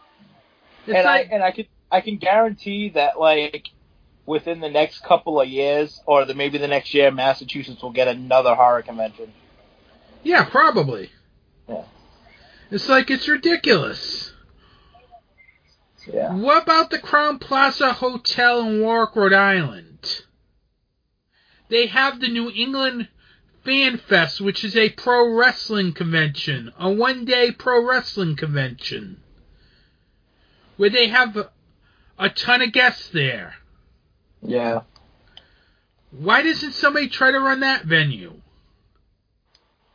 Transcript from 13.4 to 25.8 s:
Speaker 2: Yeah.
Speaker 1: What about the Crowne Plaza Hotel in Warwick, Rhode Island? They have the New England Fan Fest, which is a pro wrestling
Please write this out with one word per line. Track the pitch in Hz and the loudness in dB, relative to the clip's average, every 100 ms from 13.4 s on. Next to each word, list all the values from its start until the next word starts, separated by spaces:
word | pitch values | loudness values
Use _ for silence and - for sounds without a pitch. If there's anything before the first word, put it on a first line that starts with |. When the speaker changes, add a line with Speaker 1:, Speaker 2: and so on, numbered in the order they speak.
| 339 339 294 190 - - - - - - _ _ _ _ _ _ _ 698 _ _ _ _ _ _ _ _ - | 2 0 2 2 0 -8 -12 -12 -14 -20 _ _ _ _ _ _ _ -20 _ _ _ _ _ _ _ _ -8
Speaker 2:
Yeah. | - - | -6 -4
Speaker 1:
What | 185 247 311 | -4 2 2
about | 320 320 330 | 4 2 2
the | 320 | -4
Crowne | - 294 294 277 | 0 0 2 -2
Plaza | - 269 277 - 269 | -4 2 2 2 -2
Hotel | 233 254 247 - - 240 240 226 | 0 -4 -4 -6 2 2 2 0
in | 214 | 0
Warwick, | 220 226 220 226 | 2 2 0 2
Rhode | 196 | 4
Island? | 196 196 190 143 98 82 - - - - _ _ _ _ _ _ _ _ _ _ _ _ _ _ | 6 4 2 -2 -8 -20 -16 -12 -12 -12 _ _ _ _ _ _ _ _ _ _ _ _ _ _
They | 233 240 | 0 0
have | 240 277 254 | 2 0 -2
the | 247 | -4
New | 233 233 | -4 -6
England | 214 254 269 262 240 - _ _ _ _ _ | -6 -6 -2 -4 -4 -10 _ _ _ _ _
Fan | 262 269 269 240 | -2 0 0 -2
Fest, | - 190 156 - | 0 2 2 -2
which | 196 190 | -4 -4
is | 214 220 | -2 0
a | 220 | 0
pro | - 247 247 240 | 0 0 2 4
wrestling | 226 247 - - 214 | 4 2 0 -4 -2